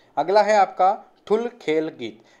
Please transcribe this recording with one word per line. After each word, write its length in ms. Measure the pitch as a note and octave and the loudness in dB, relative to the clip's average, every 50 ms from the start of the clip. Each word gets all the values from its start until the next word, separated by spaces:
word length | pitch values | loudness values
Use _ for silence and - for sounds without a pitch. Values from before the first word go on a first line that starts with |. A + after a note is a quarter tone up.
| _ _ - | _ _ -6
अगला 260 | C#3+ D3+ E3 G3 G#3+ G#3 | -6 -2 2 2 2 2
है 140 | G3+ G#3+ | 4 2
आपका 580 | G#3 F#3+ F#3 - - F#3 F#3+ G#3+ A#3 - _ _ _ - | 2 2 0 0 0 0 0 0 -2 -6 _ _ _ -6
ठुल 220 | - G3+ A3+ A#3 A#3+ | -4 -2 -2 -2 -4
खेल 400 | A#3 - - - D#3 D#3+ D#3 D#3+ | -10 -10 -6 -4 -2 -2 -4 -6
गीत। 340 | D#3 D3+ B2 A2 - - _ _ _ _ | -8 -12 -12 -14 -14 -16 _ _ _ _